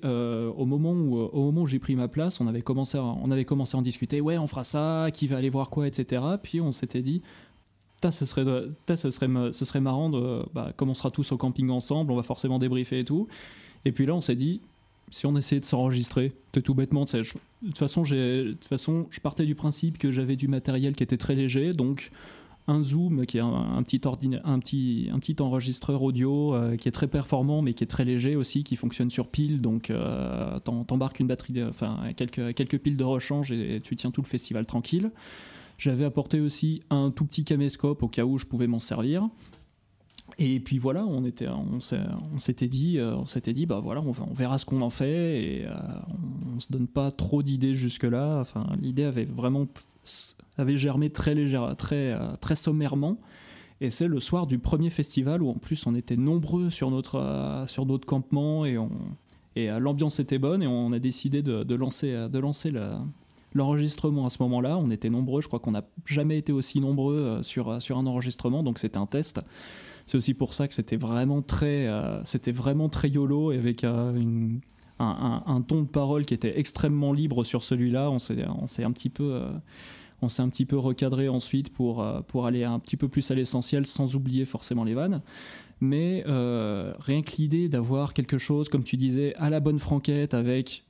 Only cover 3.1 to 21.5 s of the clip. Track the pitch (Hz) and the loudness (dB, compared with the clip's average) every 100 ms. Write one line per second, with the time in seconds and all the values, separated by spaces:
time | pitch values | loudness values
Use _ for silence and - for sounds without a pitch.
3.1 | 120 131 135 127 139 127 131 123 - 120 | -2 0 0 2 0 0 0 0 -2 -2
4.1 | 147 151 170 147 135 123 151 156 160 160 | 0 0 0 -2 -2 -2 0 0 0 0
5.1 | 151 139 135 135 135 131 151 143 139 123 | 0 0 2 0 0 -2 -2 -2 -2 -2
6.1 | 123 143 202 - 165 160 127 123 127 131 | 0 0 -2 -2 -2 0 -2 -4 -2 0
7.1 | 175 - - - _ _ _ _ - 175 | -2 -4 -20 -20 _ _ _ _ -2 0
8.1 | 165 135 - 135 127 120 151 - 170 135 | 0 -2 0 2 0 -2 -6 -2 0 0
9.1 | - 131 127 120 - 135 139 135 131 160 | 0 2 2 0 -2 -2 0 2 2 0
10.1 | 135 123 120 - 143 117 - 131 127 131 | 0 0 -2 -4 -6 -6 -2 0 0 -2
11.1 | - 139 127 131 123 131 127 - 147 151 | -2 -2 0 0 0 0 2 0 0 2
12.1 | 123 117 123 135 127 127 127 127 131 123 | 0 -2 -2 0 2 2 0 0 -2 0
13.1 | 156 220 - - - - - 139 117 135 | 0 -2 -8 -18 -20 -20 -4 -2 2 2
14.1 | 170 - 120 143 190 - _ _ _ - | 2 2 2 0 -2 -8 _ _ _ -14
15.1 | - 139 143 139 139 - 127 131 123 120 | -2 2 2 2 2 2 2 2 2 2
16.1 | 131 131 - - 135 131 131 131 147 143 | 2 0 -2 -2 0 2 2 4 2 2
17.1 | 117 110 - - - 214 - 143 170 151 | 0 -2 -6 -14 -10 -6 0 0 2 2
18.1 | 135 123 127 117 - - 135 - 165 170 | 2 2 2 0 -4 -4 -2 0 0 -2
19.1 | - 151 147 151 147 151 147 165 160 139 | -4 -4 0 0 2 0 0 -2 0 0
20.1 | 131 131 131 135 135 139 131 139 139 123 | 2 0 0 2 0 2 0 2 0 0
21.1 | 127 - 135 135 | 0 2 2 2